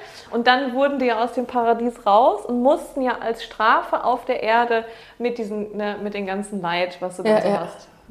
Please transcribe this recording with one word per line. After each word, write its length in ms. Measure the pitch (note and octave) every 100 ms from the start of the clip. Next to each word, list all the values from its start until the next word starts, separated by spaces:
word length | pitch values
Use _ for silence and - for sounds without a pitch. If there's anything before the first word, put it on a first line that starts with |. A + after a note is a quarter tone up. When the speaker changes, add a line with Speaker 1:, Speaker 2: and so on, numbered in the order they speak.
| - - -
Speaker 1:
Und 160 | A#3 A#3+
dann 280 | B3+ C4+
wurden 240 | B3 C#4 C#4
die 80 | B3+
ja 160 | A3
aus 100 | B3
dem 140 | B3+ A#3+
Paradies 600 | B3 A#3 A#3 A#3+ A#3+ G#3
raus 380 | G#3 D4 G#4 -
und 160 | A#3+
mussten 400 | B3+ E4 - C#4
ja 160 | B3+ A3+
als 220 | A3+ A3+
Strafe 600 | - - A3 D#4 F4 E4
auf 200 | A#3 A#3+
der 180 | - A#3
Erde 420 | G#3+ A#3 A#3+ A3+ A3+ - - -
mit 200 | A#3+ A#3+
diesen, 380 | G#3 G#3+ G#3 G3+
ne, 200 | G#3 G3
mit 120 | G3+
dem 120 | G#3 F#3+
ganzen 340 | F#3+ G3+ G3+
Leid, 360 | F3 F3 F3+ -
was 160 | F3+ F3+
du 60 |
Speaker 2:
Ja, 120 | G#3+
Speaker 1:
dann 80 | G#3+
so 60 | -
Speaker 2:
ja. 120 | E3
Speaker 1:
hast. 280 | F3 - - _ -